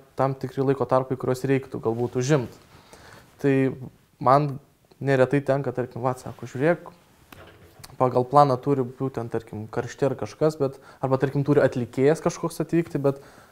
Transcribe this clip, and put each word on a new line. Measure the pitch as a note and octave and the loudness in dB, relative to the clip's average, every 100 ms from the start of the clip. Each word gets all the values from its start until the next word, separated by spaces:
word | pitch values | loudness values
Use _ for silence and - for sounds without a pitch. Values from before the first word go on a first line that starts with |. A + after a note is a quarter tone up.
| - - | -10 -4
tam | C3+ C3+ | -2 -2
tikri | B2+ - C3+ | -8 -4 0
laiko | C3+ A#2+ | 0 2
tarpai, | C3 C3 B2+ | 0 0 -4
kuriuos | B2+ B2+ C3+ | -4 -2 0
reiktų | C3+ - B2+ | -2 -2 -6
galbūt | A2+ A#2 A#2+ B2+ | -4 -2 -2 -2
užimt. | B2+ D3+ A2+ - - - - - - - - - | 2 2 0 -10 -20 -20 -20 -20 -20 -20 -20 -4
Tai | C#3+ C3+ C3+ C3 - - _ - | 2 2 2 -2 -14 -18 _ -2
man | B2 C#3 D3 C3+ _ _ _ - | 4 4 2 -6 _ _ _ -8
neretai | C3 C3+ C3 C#3+ | 0 2 4 2
tenka, | C#3 C3+ C3+ | 2 -2 -2
tarkim, | A#2+ B2 A#2 | -6 -6 -4
„Vat“, | B2+ B2+ | -4 -4
sako, | - - A#2+ | -10 -14 -12
„žiūrėk, | B2+ D3+ - - - _ _ - - - - - - - - | -2 0 0 -4 -20 _ _ -20 -20 -20 -20 -20 -20 -12 -2
pagal | B2+ B2 B2 | 0 2 4
planą | D3 C#3+ B2+ | 6 6 4
turi | C#3+ C#3 | 0 0
būtent, | B2 - C3 A#2+ A#2 | -2 -4 -6 -6 -6
tarkim, | A2+ - G#2+ A2 | -6 -8 -12 -8
karštė | - A#2+ - C#3 | -6 -6 -2 -2
ar | C3+ | -2
kažkas, | A2+ - D#3 D#3 | -8 -2 -2 0
bet, | C3+ - - - | -4 -4 -20 -6
arba, | C3 C3 | -2 0
tarkim, | C#3 C#3+ | 0 0
turi | C3+ C#3 | 2 4
atlikėjas | C3 B2+ A#2+ - C#3 E3 | 4 0 -6 2 2 2
kažkoks | F3 - E3 - | 0 -4 -8 -6
atvykti, | D#3 E3+ E3 D3 | -2 -2 -2 0
bet | C#3 C#3 - - - | -2 -2 -8 -20 -20